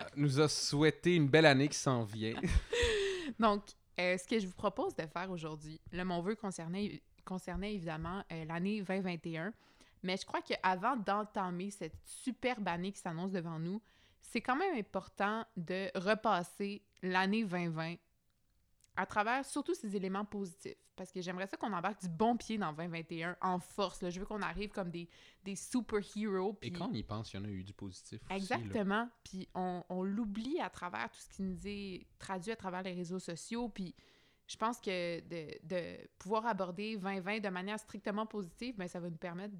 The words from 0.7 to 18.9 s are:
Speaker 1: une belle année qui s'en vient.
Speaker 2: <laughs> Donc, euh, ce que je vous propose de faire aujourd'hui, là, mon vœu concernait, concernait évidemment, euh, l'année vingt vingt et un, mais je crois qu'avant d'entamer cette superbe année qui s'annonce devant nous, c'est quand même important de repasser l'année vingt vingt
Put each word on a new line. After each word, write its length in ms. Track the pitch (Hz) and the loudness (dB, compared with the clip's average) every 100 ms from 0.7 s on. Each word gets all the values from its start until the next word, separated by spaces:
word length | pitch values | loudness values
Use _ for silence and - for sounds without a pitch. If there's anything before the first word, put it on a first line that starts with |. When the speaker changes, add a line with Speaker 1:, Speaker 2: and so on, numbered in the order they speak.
| - 156 - 175 175 | 6 6 6 4 6
Speaker 1:
une 120 | 143 | 8
belle 180 | 156 156 | 10 12
année 220 | 131 147 | 10 6
qui 100 | - | 2
s'en 260 | 143 123 | 2 2
vient. 360 | 107 107 110 - 180 - - 480 480 | 2 -2 -2 2 4 4 4 4 4
Speaker 2:
<laughs> 500 | 427 392 381 311 226 | 4 2 0 -4 2
Donc, 260 | 220 208 - - _ - | 4 4 -2 -16 _ 0
euh, 180 | 180 185 | 2 0
ce 100 | - | 2
que 120 | 226 | 0
je 80 | 190 | 0
vous 80 | |
propose 400 | - 208 185 381 | -2 -2 0 -2
de 120 | - 160 | -2 -6
faire 240 | 170 190 | -6 -6
aujourd'hui, 500 | 180 156 156 156 160 - | -6 -6 -8 -10 -14 -8
là, 120 | 170 | -4
mon 160 | 185 175 | -2 0
vœu 160 | 175 220 | 0 -2
concernait, 640 | 202 175 165 185 208 156 - - | -4 -4 -4 -2 -2 -4 -14 -18
concernait 500 | - 185 - 175 202 | -8 -6 -4 -4 -2
évidemment, 500 | 208 165 156 165 190 - | -4 -4 -4 -4 -6 -6
euh, 120 | 165 | -6
l'année 360 | 160 170 190 214 | -4 0 0 0
vingt 200 | 190 190 | 0 0
vingt 240 | 185 170 170 | 0 -2 -4
et 120 | 160 | -4
un, 140 | 175 - - _ - _ | -4 -6 -18 _ -20 _
mais 140 | 180 190 | -2 -2
je 80 | |
crois 180 | - 330 | -2 -4
qu'avant 540 | - 226 185 185 220 269 | 0 2 4 4 2 2
d'entamer 760 | 196 202 208 214 185 175 196 | 2 0 0 -2 -2 -2 -4
cette 260 | - 160 - | -6 -10 -10
superbe 640 | - - - 233 254 247 185 | -16 -6 -6 0 0 0 0
année 240 | 175 185 | 0 -2
qui 80 | 196 | -4
s'annonce 320 | 185 165 190 | -4 -2 0
devant 260 | 190 165 160 | 0 -2 -2
nous, 240 | 165 208 - _ - _ | -2 -4 -8 _ -20 _
c'est 200 | - 240 | -4 0
quand 160 | - 262 | 2 4
même 200 | 392 277 | 4 2
important 680 | 196 190 - - 202 220 - - | 0 -4 -4 0 2 2 -4 -6
de 340 | 165 185 196 190 | -4 -2 -2 0
repasser 840 | 180 214 226 180 175 - 202 202 - _ | 4 4 6 4 2 -4 -4 -6 -12 _
l'année 420 | 185 185 190 220 | 2 4 6 4
vingt 260 | 214 175 175 | 2 0 0
vingt 260 | 160 165 170 _ _ _ _ _ _ _ _ _ | -2 -4 -6 _ _ _ _ _ _ _ _ _